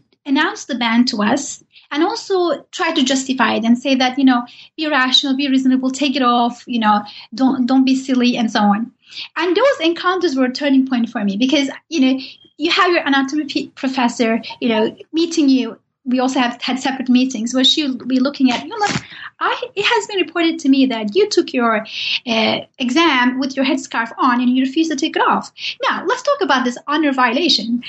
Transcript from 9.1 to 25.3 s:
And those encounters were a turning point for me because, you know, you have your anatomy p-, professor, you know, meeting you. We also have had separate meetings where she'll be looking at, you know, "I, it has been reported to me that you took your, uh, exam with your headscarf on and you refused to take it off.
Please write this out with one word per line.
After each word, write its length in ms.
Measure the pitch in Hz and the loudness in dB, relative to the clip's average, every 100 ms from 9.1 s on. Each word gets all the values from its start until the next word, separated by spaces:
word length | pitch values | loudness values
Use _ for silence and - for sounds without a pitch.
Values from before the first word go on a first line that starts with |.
| - - - | -16 -12 -4
And 180 | 339 359 | 0 2
those 240 | 539 523 320 | 2 2 0
encounters 460 | 339 359 370 339 269 | 0 -2 0 0 0
were 140 | 254 | -2
a 20 | 254 | 0
turning 240 | 285 269 262 | 2 2 2
point 180 | 247 233 | 0 -2
for 140 | 233 | -2
me 140 | 208 196 | -4 0
because, 300 | 262 294 269 - - | 2 2 0 -6 -6
you 140 | 320 | 0
know, 120 | 262 262 - - _ - | 0 0 -4 -18 _ -6
you 140 | 302 | -2
have 200 | 359 370 | 0 2
your 120 | 339 294 | 2 2
anatomy 400 | 269 262 302 302 | 0 0 -2 -4
p-, 260 | 302 - - | -6 -8 -6
professor, 580 | 262 262 240 - 226 226 - - | -6 0 -2 0 0 0 -4 -6
you 100 | 247 | -2
know, 140 | 220 220 - - | 0 0 -4 -8
meeting 340 | 311 339 330 277 | -2 -2 2 4
you. 300 | 262 226 196 _ _ | 4 2 -8 _ _
We 160 | 269 254 | -4 0
also 200 | 254 269 | 0 0
have 220 | 240 247 | -2 -2
had 180 | - 254 | -6 -4
separate 300 | 277 262 254 | -4 -4 2
meetings 440 | 247 262 214 233 | 2 2 -2 -4
where 140 | 254 262 | 0 2
she'll 260 | - 294 240 240 262 | 2 -2 -4 -2 0
be 40 | |
looking 320 | 262 285 262 | 0 0 -2
at, 120 | 240 | -2
you 60 | 285 | -6
know, 80 | 427 415 - - - - - | -4 -2 -4 -8 -18 -18 -6
"I, 140 | 339 508 494 - | -4 -4 -8 -4
it 100 | 415 | 0
has 140 | 466 403 | 0 -2
been 120 | 403 339 | -4 -2
reported 300 | 349 330 320 | 0 0 0
to 100 | 277 | 2
me 180 | 269 262 | 4 4
that 280 | 226 214 269 | 0 -2 2
you 80 | 415 | 2
took 240 | - 269 | 2 0
your, 320 | 262 233 214 208 - - - - | 0 2 0 -2 -8 -4 -4 -2
uh, 320 | 226 220 - - - | 0 0 -2 -6 -6
exam 600 | 254 262 330 262 247 254 | -2 2 4 4 2 0
with 160 | 277 - | -4 -2
your 100 | 269 | 0
headscarf 440 | 302 - 254 226 - | -2 -4 -6 -6 -2
on 240 | 294 247 | 0 2
and 80 | 247 | 2
you 140 | 254 | 2
refused 280 | 262 320 320 | 0 0 -2
to 60 | 285 | 0
take 180 | 311 311 | -2 0
it 60 | |
off. 300 | - | 0